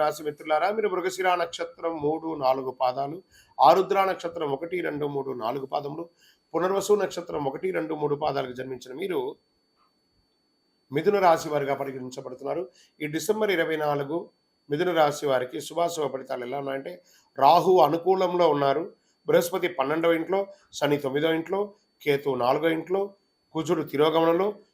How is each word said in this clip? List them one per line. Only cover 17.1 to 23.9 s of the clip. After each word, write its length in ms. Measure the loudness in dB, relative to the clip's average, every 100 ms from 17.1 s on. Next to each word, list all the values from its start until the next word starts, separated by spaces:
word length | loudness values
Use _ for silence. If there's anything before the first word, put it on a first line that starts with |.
| _ _ 4
రాహు 360 | 8 8 8 6 6
అనుకూలంలో 600 | 4 0 2 2 4 4
ఉన్నారు, 320 | 4 2 0 -4 -10 _ _ 2
బృహస్పతి 440 | 2 2 -2 -2 -2
పన్నెండవ 320 | -2 2 2
ఇంట్లో, 280 | 2 0 -2 -2 -10 _
శని 260 | -2 0 0
తొమ్మిదో 280 | 0 0 0 0
ఇంట్లో, 200 | -2 -2 -4 -8 _ _
కేతు 280 | 0 0 0 0 2
నాలుగో 240 | 2 2 0
ఇంట్లో, 240 | -2 -2 -2 -8 _ _ _
కుజుడు 280 | -6 -2 -2 0